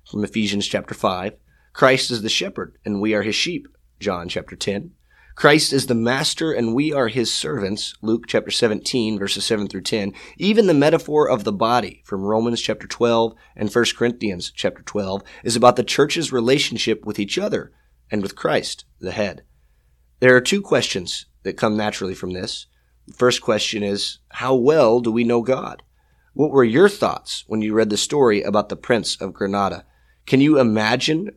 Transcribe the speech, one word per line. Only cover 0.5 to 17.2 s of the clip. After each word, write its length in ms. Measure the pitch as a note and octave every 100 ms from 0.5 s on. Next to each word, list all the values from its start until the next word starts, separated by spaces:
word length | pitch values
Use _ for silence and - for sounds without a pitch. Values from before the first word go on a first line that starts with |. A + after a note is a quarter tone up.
| G2+ G2
chapter 260 | G2+ -
five. 400 | - G#2 F#2 G2 - _ _ _
Christ 380 | - C3 C3 -
is 100 | A#2+
the 80 | G#2+
shepherd 480 | - F#3+ - F#2 _ G#2+
and 160 | G2+
we 140 | G#2+ G#2
are 80 |
his 100 | G#2+
sheep, 340 | G2+ E3+ D#3+ - _ _ _
John 300 | G2+ F2+ F2
chapter 260 | F2+ - F#2+
ten. 360 | - G2+ E3+ - _ _ _
Christ 400 | - D3+ D3+ -
is 140 | C3+ -
the 80 | A#2+
master 560 | A#2 C3+ D#3+ - D#3+
and 240 | A#2+ A2+ A#2+
we 180 | D3+
are 140 | C#3 A#2
his 260 | B2+ A2+
servants, 600 | - D3+ C#3 F#2+ G#2 - -
Luke 220 | G#2+ A#2 -
chapter 240 | A2+ -
seventeen, 680 | - A#2 G#2 - B2+ A2 G#2
verses 280 | G2 G2+ -
seven 220 | A2 G2+
through 140 | G2
ten. 320 | - A2 G2+ - - -
Even 300 | F3+ A3 G3
the 80 | D3
metaphor 520 | D3 D#3+ - D3+ D3
of 160 | A#2+
the 100 | A2
body 500 | G2 A2+ B2 G2+ - -
from 160 | G2
Romans 400 | G2 A2 A#2 A#2
chapter 240 | - G#2+ -
twelve 480 | - A#2+ A#2 A#2 - _ -
and 180 | G#2+
First 240 | B2 A2+ -
Corinthians 540 | B2 A#2+ G#2+ F2+ -
chapter 320 | - F#2+ -
twelve 400 | - G#2 G2 G2 - -
is 120 | - A2+
about 200 | B2 B2
the 80 |
church's 480 | A#2 - D3 E3+ C#3
relationship 720 | C3 A#2 C#3+ - A2+ - G#2+
with 140 | G#2+
each 220 | G#2